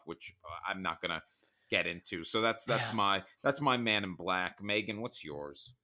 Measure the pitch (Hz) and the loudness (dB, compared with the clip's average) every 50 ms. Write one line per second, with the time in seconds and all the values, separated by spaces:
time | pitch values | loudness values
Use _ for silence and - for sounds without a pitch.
0 | - 82 85 - - - - _ - 76 82 85 - 95 98 95 92 85 82 - | -4 -10 -10 -10 -10 -14 -14 _ -12 -12 -10 -6 -4 -4 -4 -2 -2 -2 -2 -2
1 | - 85 85 78 - _ _ _ - _ _ _ _ _ 110 92 82 87 87 87 | -2 -2 -2 -4 -6 _ _ _ -20 _ _ _ _ _ 2 2 2 0 -4 -6
2 | - - 98 85 82 - - 110 113 113 113 - - - 117 113 117 113 113 110 | -8 -8 -6 -6 -4 0 2 4 4 4 2 0 0 0 0 0 0 0 0 2
3 | 101 98 98 95 - - - _ - 135 139 139 147 139 123 123 117 113 107 104 | 4 4 4 2 0 -6 -10 _ 0 0 0 2 4 4 4 4 4 4 4 4
4 | 101 95 87 78 85 90 90 92 90 90 - - 101 104 104 107 104 110 104 104 | 2 0 -4 -2 0 0 2 2 0 -2 -4 -4 -2 0 2 2 2 0 -4 -4
5 | 117 120 - - - 78 73 73 73 73 69 - - - - _ | -6 -8 -8 -10 -10 -8 -8 -8 -8 -8 -10 -12 -16 -18 -20 _